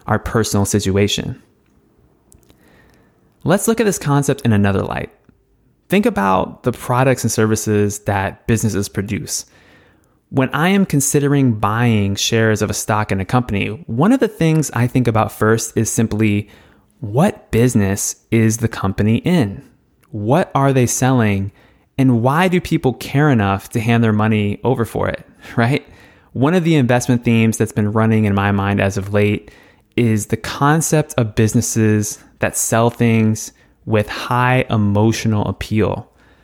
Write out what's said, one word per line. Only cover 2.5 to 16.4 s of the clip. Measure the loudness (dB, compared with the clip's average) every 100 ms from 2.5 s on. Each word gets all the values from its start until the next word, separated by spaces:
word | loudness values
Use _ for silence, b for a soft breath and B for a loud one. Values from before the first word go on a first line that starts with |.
| b b b b b b b b b
Let's | -2 0 0
look | 0
at | 0
this | -2
concept | 0 0 0 -2
in | 0
another | 2 2 0
light. | -4 -6 -8 _ _ _ _ _ _ _ _
Think | 0 0
about | 0 0 0 -2 -6
the | -6
products | -6 -4 0 2 0
and | -2
services | 0 0 0 0 0 0 -2
that | -4 -4 -4 -6 -2
businesses | 0 0 -2 -4
produce. | -6 -6 -6 -6 -10 -12 b b b b b b b _
When | -4 -2
I | 0 0
am | 2 2
considering | 0 0 0 2 2 2
buying | 2 -2 0 2 2 0 -2
shares | -2 0 2 0
of | -2
a |
stock | -4 -2 -2 -2
in | -4
a | 0
company, | -2 0 -2 -4 -8 -6
one | 0 2
of | 2
the | 0
things | 0 2 2 0
I | 0 0
think | 0 0
about | 0 -2
first | 0 2 2 0 -4
is | -2
simply, | -2 -2 0 0 0